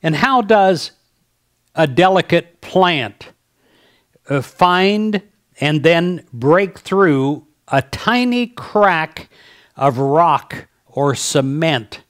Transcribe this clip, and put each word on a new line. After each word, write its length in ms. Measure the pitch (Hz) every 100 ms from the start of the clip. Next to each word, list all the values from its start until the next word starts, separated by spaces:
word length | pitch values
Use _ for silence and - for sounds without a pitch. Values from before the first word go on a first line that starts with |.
And 140 | 170
how 260 | 151 240 262
does 500 | 208 220 196 180 - _ _ _ _ _ _ _ _
a 120 | - 156
delicate 720 | 123 185 190 160 170 - _
plant, 680 | - 185 180 160 113 - - _ _ _ _ _ _ _ _ _ _
uh, 120 | 143
find 800 | 127 _ 180 180 190 208 214 208 - _ _ _
and 240 | 143 151
then 420 | 156 170 175 175 -
break 460 | 120 131 170 196 -
through 680 | - 190 190 139 135 147 _ _ _
a 140 | 143
tiny 680 | - - - 240 247 240 240
crack 800 | - - 214 202 170 156 - - _ _ _ _
of 220 | - 135 123
rock 680 | 139 147 170 143 - - - _ _
or 280 | - 143
cement? 840 | 127 - 151 135 143 160 139 107 -